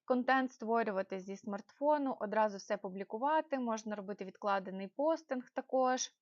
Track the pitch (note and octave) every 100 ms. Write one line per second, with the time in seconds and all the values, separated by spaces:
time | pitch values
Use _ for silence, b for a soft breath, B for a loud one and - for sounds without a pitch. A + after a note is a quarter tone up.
0 | - B3+ A#3+ C4 C4 - A3 A#3 G#3+ F#3+
1 | F#3+ F#3+ F#3+ G3 G#3 G3+ - - D4 D4+
2 | C4+ - G#3 G#3+ G#3+ G3 - G3+ G3 G3
3 | G3 A3 C#4 D#4 D#4 C4+ A#3 A3 G#3+ G#3
4 | G3 G3+ F#3+ - G#3 G3 F#3+ F#3+ G3 -
5 | D4+ D#4+ - B3+ - - B3+ C4 B3+ B3+
6 | - _